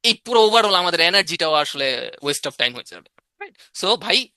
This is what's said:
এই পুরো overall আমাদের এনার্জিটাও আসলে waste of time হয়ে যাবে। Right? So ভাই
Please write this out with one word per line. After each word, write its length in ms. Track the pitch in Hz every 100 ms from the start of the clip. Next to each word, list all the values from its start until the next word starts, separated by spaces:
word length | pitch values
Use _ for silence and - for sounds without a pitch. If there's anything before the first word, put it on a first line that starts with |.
এই 100 | 233
পুরো 340 | 226 - 233 214
overall 260 | 226 208
আমাদের 260 | 185 180 175
এনার্জিটাও 540 | 165 196 170 170 160
আসলে 580 | 151 147 139 135 123 123 -
waste 220 | 139 147 143
of 80 | -
time 160 | 123
হয়ে 100 | 123 -
যাবে। 600 | 87 _ _ _ _ 403
Right? 380 | _ - -
So 120 | 185 233
ভাই 320 | - 202 254